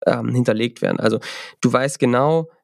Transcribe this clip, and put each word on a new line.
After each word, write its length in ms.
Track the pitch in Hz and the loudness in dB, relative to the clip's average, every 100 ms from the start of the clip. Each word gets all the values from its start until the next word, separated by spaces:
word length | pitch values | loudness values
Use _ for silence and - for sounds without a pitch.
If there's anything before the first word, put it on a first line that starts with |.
| - | -2
ähm, 280 | 120 117 | 0 0
hinterlegt 460 | 123 117 107 117 - | 0 0 0 -2 -2
werden. 200 | - - | -2 0
Also 200 | 113 110 - - - - | 0 -2 -6 -14 -16 -2
du 120 | 127 | 2
weißt 260 | 123 135 - | 2 0 0
genau, 500 | 123 123 147 165 160 _ | 0 2 2 0 -2 _